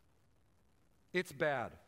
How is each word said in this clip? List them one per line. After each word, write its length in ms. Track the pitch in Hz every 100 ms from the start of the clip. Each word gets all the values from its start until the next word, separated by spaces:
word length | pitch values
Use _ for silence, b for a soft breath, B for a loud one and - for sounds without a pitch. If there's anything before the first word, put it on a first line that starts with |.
| _ _ _ _ _ _ _ _ _ _ _
It's 180 | 180 180
bad. 400 | 139 156 135 101 85